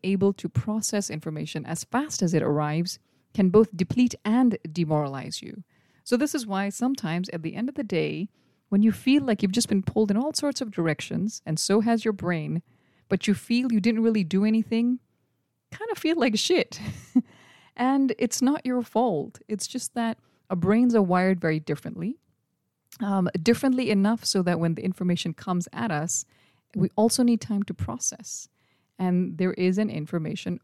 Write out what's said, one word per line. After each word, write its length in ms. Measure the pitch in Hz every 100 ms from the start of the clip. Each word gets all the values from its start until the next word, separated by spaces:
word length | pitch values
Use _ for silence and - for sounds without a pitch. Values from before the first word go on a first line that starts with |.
able 300 | 185 196 196
to 140 | 196 -
process 580 | - - 214 - 208 196
information 560 | 156 160 156 156 160
as 200 | - 165
fast 360 | - 240 302 -
as 140 | 175
it 80 | 160
arrives 560 | 147 147 147 156 175 - _ _ _
can 160 | - 190
both 260 | 214 220
deplete 400 | 170 185 247 247 - 214
and 320 | 240 254 - 165
demoralize 720 | 156 156 151 143 135 - -
you. 240 | - - - _ _ _
So 140 | - 240
this 160 | 294
is 120 | 302 220
why 220 | 196 202
sometimes 600 | - 247 269 180 170 185
at 120 | 170
the 120 | 160
end 160 | 175 247
of 60 | 285
the 60 |
day, 460 | 226 170 151 156 202 _ _ _ _
when 120 | 202
you 100 | 220
feel 300 | 202 262 285
like 200 | 269 208
you've 100 | 196
just 160 | 214 -
been 140 | 196
pulled 280 | - - 214
in 60 | 202
all 160 | 285
sorts 280 | 294 294 -
of 100 | 226
directions, 720 | 190 165 147 - 170 202 - -
and 140 | 160
so 200 | - 202
has 240 | 220 233
your 80 | 220
brain, 480 | 202 175 170 151 165 - _ _ _ -
but 200 | 190 -
you 60 |
feel 380 | 202 - 240 254
you 80 | 220
didn't 220 | 202 226
really 220 | 226 214
do 200 | 165 190
anything, 540 | 214 220 220 226 240 247 _ _ _ _ _ _ _
kind 200 | - 453
of 60 | 415
feel 180 | 311 339
like 200 | 269 214
shit. 420 | - 349 - - 214 - -
<laughs> 80 | 254 - - - - _ -
And 380 | 254 269 269 -
it's 220 | 240 -
not 240 | 254 302
your 180 | 254 247
fault. 580 | 233 214 247 160 - - -
It's 180 | 202 -
just 280 | 254 -
that 240 | 240 226 - _ _ -
our 80 | 185
brains 380 | 180 220 247
are 80 | 233
wired 380 | 185 180 185 185
very 180 | 170 156
differently, 600 | 151 147 - - 180 302 _ _ _ _ _ _ _ -
um, 280 | 202 196 180 185
differently 480 | 160 233 269 254 254
enough 340 | 202 202 226
so 180 | - 196
that 180 | 180 170
when 160 | 165 160
the 80 |
information 500 | 190 180 180 175 175
comes 320 | - - 180 170
at 180 | - 226
us, 340 | 147 165 - - _ _ _ _ 202
we 140 | 190
also 300 | - 226 -
need 160 | 240 226
time 240 | - 202
to 100 | 202
process. 720 | 175 - 247 - - - - - _ _ _ _ -
And 420 | 185 180 180 160
there 160 | 185
is 220 | - 185 185
an 120 | 214
information 720 | 160 151 175 156 - - 175